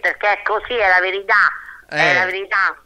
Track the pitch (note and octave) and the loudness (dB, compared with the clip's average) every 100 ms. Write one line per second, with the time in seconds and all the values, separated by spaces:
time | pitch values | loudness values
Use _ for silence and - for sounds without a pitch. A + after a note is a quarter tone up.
0 | F3+ - G#3 G3 - G#3 - B3 G3 F3+ | -4 -2 -2 -2 -2 -4 -2 -2 2 2
1 | F#3 G3 G3 G#3 F3 - - - - D3 | 2 -4 0 4 4 0 -12 -20 -8 0
2 | D#3+ F3+ F#3 F#3 G3 G3+ F3+ - | 2 2 0 -4 -4 0 0 -2